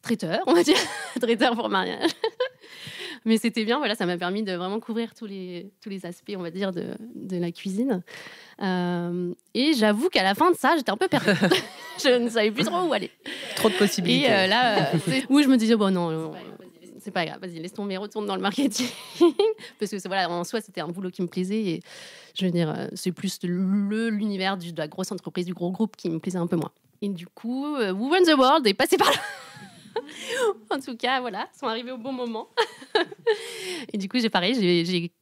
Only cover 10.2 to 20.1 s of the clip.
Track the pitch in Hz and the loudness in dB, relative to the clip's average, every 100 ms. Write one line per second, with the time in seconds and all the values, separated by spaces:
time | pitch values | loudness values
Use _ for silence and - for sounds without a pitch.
10.2 | 190 202 339 339 269 330 233 208 370 285 | 2 4 4 4 4 2 0 0 0 2
11.2 | 196 165 185 370 - - - - 277 247 | 2 4 4 2 -2 -12 -14 0 4 4
12.2 | 233 226 214 214 220 349 349 214 - _ | 4 2 2 2 0 0 0 0 -4 _
13.2 | - - - - 220 185 202 - 175 - | -14 -12 -10 0 2 4 2 2 2 4
14.2 | 269 202 190 220 247 208 151 156 170 262 | 4 4 4 4 4 4 2 0 2 0
15.2 | 262 277 277 254 220 226 196 185 170 160 | 4 6 8 6 6 4 4 2 0 -2
16.2 | 160 160 - - 185 165 180 - 202 190 | -6 -10 -16 -18 -20 -20 -20 -18 -8 -4
17.2 | 156 - 185 165 175 - 202 185 208 214 | -4 -6 -12 -10 -12 -8 -6 -6 -8 -6
18.2 | 202 190 190 - 277 220 247 - - - | -4 -2 -2 0 0 0 -4 -6 -10 4
19.2 | 339 - 427 440 - - 202 196 180 | 4 4 0 0 -8 -8 -6 -6 -4